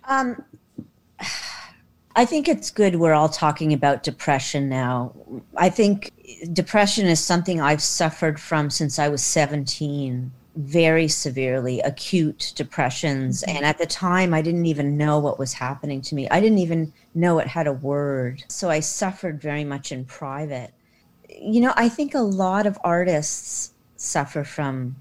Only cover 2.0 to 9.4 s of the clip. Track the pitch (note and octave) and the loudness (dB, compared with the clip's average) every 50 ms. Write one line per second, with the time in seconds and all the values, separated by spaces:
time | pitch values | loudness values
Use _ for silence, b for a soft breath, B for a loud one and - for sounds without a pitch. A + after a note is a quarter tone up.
2 | _ _ _ G#3+ B3 A#3+ F4 D#4 C#4+ F4 D4+ G3+ - - - - G#3 G3 F3 E3 | _ _ _ 2 4 4 2 0 2 2 0 0 0 -8 2 4 4 4 4 4
3 | E3 E3 D#3 D3+ D#3 D#3 D3+ - - D3+ D3+ - D#3+ D#3 D3+ C3+ C#3+ C#3+ C#3 B2 | 4 6 6 6 4 4 2 2 0 0 2 2 2 2 2 4 4 2 2 2
4 | - D#3 B2+ _ - - C#3+ C3+ C3 - - D3 C#3 C#3 C3 C3 B2+ B2 B2+ B2 | -2 -8 -8 _ 0 0 0 0 0 -2 -2 -2 -2 0 -2 -2 0 0 0 -2
5 | B2 B2 - - - - - B2 - _ - - E3+ F#3 F3+ - A3 G3+ G3+ G3 | -4 -6 -8 -16 -18 -16 -16 -16 -16 _ 0 2 2 2 4 4 4 4 4 0
6 | - - _ _ _ - A2+ - E3 E3+ E3 F3 F3 - - G#3 G#3 G3 - A3 | -2 -12 _ _ _ -20 -18 -14 -10 -4 -2 -2 -2 2 4 4 4 4 2 2
7 | G3+ F3 E3 D#3+ - - F3+ F3 F3 F#3+ F3+ E3 D3 C#3+ D3+ D3 - - - - | 4 4 4 2 2 2 0 0 2 0 -2 0 2 2 2 2 0 -2 0 0
8 | F3 D#3 - - - D#3+ D3+ D3+ - - E3 D#3 D3 D3 - - D#3+ C#3+ C3 - | 0 0 0 0 -2 -2 -2 -2 -4 -2 0 0 0 0 -2 -2 -2 -2 0 0
9 | D3 D3 D3 C3+ - - - E3 | 0 0 0 0 -2 0 2 2